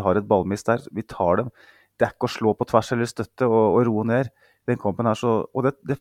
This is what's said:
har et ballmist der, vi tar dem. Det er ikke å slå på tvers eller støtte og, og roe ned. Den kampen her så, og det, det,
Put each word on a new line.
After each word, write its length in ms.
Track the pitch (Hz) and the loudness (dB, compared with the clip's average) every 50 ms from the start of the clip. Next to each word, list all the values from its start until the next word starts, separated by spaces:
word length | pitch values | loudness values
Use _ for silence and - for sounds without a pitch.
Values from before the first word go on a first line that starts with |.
| 104 | 2
har 140 | 98 92 | 2 2
et 100 | 104 101 104 | 2 2 2
ballmist 380 | 110 98 90 92 98 107 - | 2 2 2 0 -4 -4 -2
der, 120 | - 113 127 139 - - | -2 -2 -2 -4 -8 -10
vi 100 | 98 113 | -10 -10
tar 340 | - - - 95 87 87 | -8 -6 -2 0 2 2
dem. 140 | 101 120 127 - _ _ - _ _ _ _ _ - | 2 0 -4 -8 _ _ -20 _ _ _ _ _ -2
Det 80 | 117 107 | -2 -2
er 40 | - | -2
ikke 120 | - - | -2 -6
å 120 | 123 - - | -6 -4 0
slå 180 | 113 110 104 | 0 0 0
på 100 | - 117 | 0 0
tvers 240 | - - 113 110 - 127 | 0 2 0 2 0 -2
eller 140 | 120 117 | -2 -2
støtte 400 | 117 - - 110 - _ - 131 | -4 -4 -8 -10 -8 _ -2 0
og, 320 | 120 113 113 110 107 87 110 | 2 4 4 4 4 4 2
og 80 | 123 | 2
roe 180 | 117 110 107 107 | 2 0 -2 0
ned. 260 | 113 113 123 135 117 - _ _ _ _ _ _ | 0 0 0 0 -2 -6 _ _ _ _ _ _
Den 120 | - 123 - | -4 -4 -2
kampen 280 | - 104 92 - 117 | -2 -4 -4 -2 0
her 80 | 113 107 | -2 0
så, 320 | - - 120 113 107 - - - | 0 0 0 0 0 -2 -4 -4
og 80 | 131 123 | -2 -2
det, 100 | 131 139 _ - | -2 -2 _ -6
det, 120 | - 143 - | -8 -8 -8